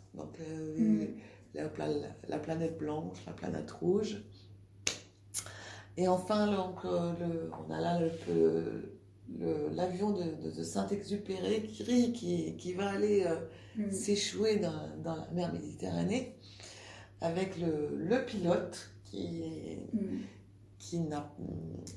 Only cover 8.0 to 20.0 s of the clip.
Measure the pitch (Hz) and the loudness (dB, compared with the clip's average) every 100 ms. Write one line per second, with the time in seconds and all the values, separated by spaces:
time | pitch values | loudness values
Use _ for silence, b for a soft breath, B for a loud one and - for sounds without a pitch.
8 | 165 165 - 85 80 82 - 107 - - | 2 0 2 6 8 6 0 -4 -8 -12
9 | - - - - 170 156 151 160 180 180 | -20 -18 -12 -2 0 0 0 0 0 2
10 | 208 190 170 156 160 160 165 196 196 202 | 0 2 0 -4 -6 -6 -4 -2 0 -2
11 | - 208 - 185 190 214 214 - 208 247 | -2 -4 -2 -2 2 0 0 -6 4 6
12 | 233 - 175 175 160 165 170 180 202 196 | 6 2 0 0 0 -4 -4 0 0 4
13 | 208 202 175 165 - B B 220 202 190 | 6 6 6 2 -4 B B -4 -2 0
14 | - 202 - 180 220 202 170 156 156 156 | 2 2 2 2 4 4 2 0 -6 -6
15 | 165 160 - 170 175 160 151 - 185 170 | -4 -4 -2 0 0 -2 -6 -4 -2 2
16 | 175 240 - - B B B B B B | 4 2 0 -10 B B B B B B
17 | B - 165 170 190 165 170 151 147 143 | B -2 0 2 0 0 2 2 0 0
18 | 165 254 - 208 170 175 - - - - | 2 2 2 0 4 4 2 -8 -12 -16
19 | - - 175 170 160 160 165 160 - 214 | -12 -6 -4 -4 -4 -6 -8 -8 -2 -2